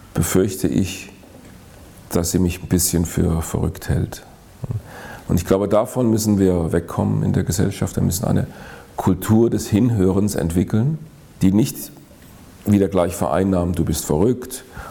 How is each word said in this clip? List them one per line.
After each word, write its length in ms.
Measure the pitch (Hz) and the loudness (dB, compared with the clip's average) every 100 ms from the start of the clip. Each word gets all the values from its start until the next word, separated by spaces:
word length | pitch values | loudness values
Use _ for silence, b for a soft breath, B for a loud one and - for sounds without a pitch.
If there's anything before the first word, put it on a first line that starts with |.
| B - | B -4
befürchte 520 | 85 92 95 - 80 | 0 2 0 0 -2
ich, 440 | 64 95 - - - - - - - - - - - - 87 | 0 -2 -6 -16 -20 -20 -20 -20 -20 -20 -20 -20 -20 -4 -2
dass 160 | 85 | 0
sie 80 | 90 | 0
mich 220 | 90 85 | 0 -2
ein 60 | - | 0
bisschen 380 | 90 - 85 85 | 0 2 0 -2
für 360 | - 85 82 | 0 0 0
verrückt 480 | 82 - 82 - - | -2 -2 -2 -4 -4
hält. 340 | 67 - - - - - - - - B B B B B | -2 -2 -8 -18 -20 -20 -14 -8 -8 B B B B B
Und 80 | 90 | -2
ich 100 | - | 2
glaube, 220 | 98 101 | 2 4
davon 420 | 104 123 127 120 | 2 0 0 2
müssen 280 | 110 107 101 | 2 2 4
wir 320 | 95 90 82 | 4 2 2
wegkommen 520 | 85 - - 101 104 | -2 -2 -2 0 0
in 100 | 101 | 0
der 100 | 95 | 0
Gesellschaft. 520 | 92 92 98 98 92 92 | 0 0 0 -2 -4 0
Wir 80 | |
müssen 220 | 92 92 - | -2 0 0
eine 220 | 98 - B B B B - | 0 -2 B B B B -4
Kultur 520 | - 90 - 110 117 | -2 0 2 4 4
des 180 | 107 - | 2 0
Hinhörens 680 | 101 123 110 92 95 104 - | 2 2 2 2 2 0 0
entwickeln, 640 | 82 85 107 107 135 160 - - - - | 0 0 0 0 0 -2 -10 -20 -18 0
die 100 | 95 | 2
nicht 400 | 98 143 - - - - - - - - - - | 4 2 -2 -14 -18 -20 -20 -20 -20 -20 -10 2
wieder 220 | 104 95 | 2 4
gleich 280 | 92 87 90 | 2 0 0
vereinnahmt, 640 | 76 80 95 92 87 87 | 0 0 2 2 0 0
„Du 60 | 80 | -2
bist 200 | 82 - | -2 0
verrückt“ 580 | 76 110 123 - - - B B | 2 2 0 -6 -14 -16 B B